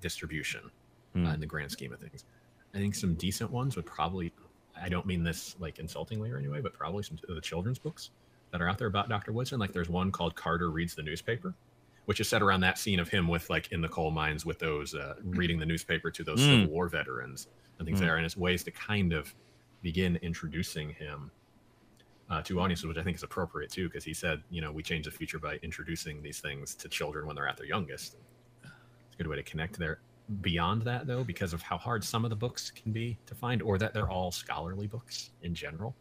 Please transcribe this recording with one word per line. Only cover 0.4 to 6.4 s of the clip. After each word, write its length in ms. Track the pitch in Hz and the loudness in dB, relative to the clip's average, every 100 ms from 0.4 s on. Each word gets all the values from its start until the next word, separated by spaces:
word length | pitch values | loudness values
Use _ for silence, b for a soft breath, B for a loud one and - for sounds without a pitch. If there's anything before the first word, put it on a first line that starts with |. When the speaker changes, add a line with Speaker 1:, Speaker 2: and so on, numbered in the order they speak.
| - - - - _ _ _ | -4 -6 -10 -20 _ _ _
Speaker 2:
Hmm. 120 | 90 82 | 2 2
Speaker 1:
uh, 80 | |
in 60 | 78 | 2
the 60 | 76 | -2
grand 240 | 76 73 | -4 -6
scheme 220 | - 65 | -6 -8
of 80 | 62 | -10
things. 240 | - - - B B B B | -14 -16 -20 B B B B
I 40 | 98 | -2
think 160 | 101 | 0
some 200 | 98 95 | 2 2
decent 360 | 80 92 - - | 2 2 0 0
ones 260 | 120 135 107 | 0 0 -2
would 100 | 80 | -4
probably, 460 | - 80 92 85 - - _ _ | -2 0 0 -4 -6 -20 _ _
I 140 | - 87 | -8 -2
don't 180 | 90 95 | 0 2
mean 160 | 90 | 2
this, 320 | 85 85 - - | 2 0 -6 -8
like, 180 | 80 - | -8 -6
insultingly 520 | 82 71 82 110 110 | -8 -6 -6 -4 -4
or 80 | |
anyway, 220 | 131 | -4